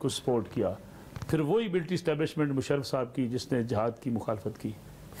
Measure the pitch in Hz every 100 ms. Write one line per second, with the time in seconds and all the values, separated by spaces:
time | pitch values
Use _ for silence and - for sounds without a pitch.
0 | 135 - - 120 98 120 95 98 - -
1 | - - - 156 147 220 220 180 156 175
2 | 160 147 160 156 147 135 127 143 123 135
3 | 123 - 120 123 - 127 117 107 117 -
4 | 120 113 - 107 107 - 107 110 - -
5 | - -